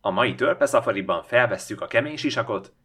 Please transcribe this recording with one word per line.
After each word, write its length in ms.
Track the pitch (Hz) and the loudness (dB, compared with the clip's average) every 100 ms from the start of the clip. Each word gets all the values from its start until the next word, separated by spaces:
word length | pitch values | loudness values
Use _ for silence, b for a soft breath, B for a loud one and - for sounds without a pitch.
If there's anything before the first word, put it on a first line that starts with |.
A 100 | 107 | -2
mai 240 | 92 123 | 0 0
Törpe 320 | - 139 180 - | 2 0 2 2
Safariban 560 | 123 - 98 95 87 | 2 2 -4 -2 -4
felvesszük 580 | - 120 120 98 - 98 | 2 2 2 0 -8 -10
a 60 | 87 | 0
kemény 300 | 143 147 151 | 0 0 -4
sisakot, 560 | 151 117 117 101 - _ | -2 -2 -2 -4 -6 _